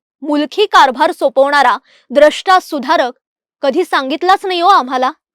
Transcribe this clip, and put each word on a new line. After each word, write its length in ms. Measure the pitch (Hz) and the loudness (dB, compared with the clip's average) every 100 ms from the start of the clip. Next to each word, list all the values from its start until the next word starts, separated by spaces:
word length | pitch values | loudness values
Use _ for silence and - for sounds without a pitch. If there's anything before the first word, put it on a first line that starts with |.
| _ _ | _ _
मुलखी 440 | 294 294 294 - 415 | -6 -4 -4 -2 0
कारभार 460 | 392 285 247 320 | 2 2 2 -2
सोपवणारा 640 | - 285 269 277 285 254 - _ _ _ | 0 -4 0 0 2 0 -2 _ _ _
द्रष्टा 480 | 247 302 294 - 370 | 2 2 2 0 0
सुधारक 520 | - 302 254 330 262 - _ _ _ _ | 0 -10 -2 -2 -2 -8 _ _ _ _
कधी 220 | 277 262 | -2 -2
सांगितलाच 600 | 359 339 269 302 359 392 392 | 0 -4 -4 -4 0 0 0
नाही 140 | 359 | -2
हो 80 | 339 | 2
आम्हाला. 420 | 381 254 262 254 311 _ | 2 2 -4 -4 -6 _